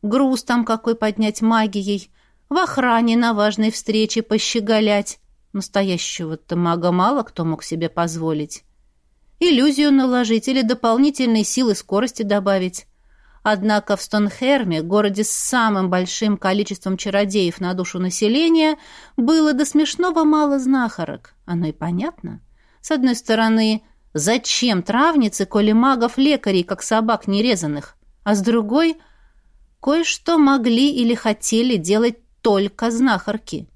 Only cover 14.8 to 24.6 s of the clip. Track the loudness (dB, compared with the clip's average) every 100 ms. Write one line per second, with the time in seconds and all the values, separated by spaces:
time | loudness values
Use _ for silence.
14.8 | 0 0 0 -2 -4 -4 -2 0 0 0
15.8 | 0 -2 -2 -4 -2 -2 0 -2 -2 -6
16.8 | -6 -6 -2 -2 0 0 -2 -2 -6 -4
17.8 | -6 -4 -4 -2 0 2 2 4 2 0
18.8 | -8 -20 -12 -4 2 4 2 2 0 0
19.8 | 0 0 -2 2 2 2 2 0 0 0
20.8 | 0 -4 -8 -10 -16 _ -6 -4 -4 -4
21.8 | -6 -4 -6 -8 -16 -16 _ _ _ _
22.8 | -4 0 0 0 0 2 2 2 2 0
23.8 | _ _ _ -4 0 -2 -2 -2